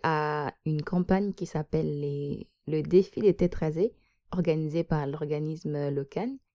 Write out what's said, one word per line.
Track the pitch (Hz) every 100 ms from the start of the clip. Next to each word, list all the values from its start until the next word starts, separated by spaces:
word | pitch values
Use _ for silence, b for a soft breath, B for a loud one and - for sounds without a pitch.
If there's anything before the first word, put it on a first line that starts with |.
à | 160 151 151 151 143 - 156
une | 151
campagne | - 180 180 190 202
qui | - 175
s'appelle | 156 151 160 156 147
les... | 143 143 143 - - _ -
le | 156
défi | 151 180 190 -
des | 214
têtes | 175 180 -
rasées, | 160 160 226 - _ _ _
organisé | 180 170 160 156 165
par | 165 156 139
l'organisme | 151 147 151 156 160 151 147 143
Locan, | 139 139 - 240 269 _